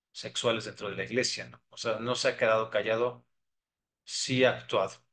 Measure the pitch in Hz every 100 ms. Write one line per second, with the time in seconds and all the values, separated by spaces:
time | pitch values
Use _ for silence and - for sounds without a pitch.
0 | _ - 110 - 120 113 104 - 104 98
1 | 95 117 123 - - - _ - 120 110
2 | 117 123 131 120 117 110 110 104 104 113
3 | 123 120 _ _ _ _ _ _ _ _
4 | - - - 131 127 - - 110 95 -
5 | _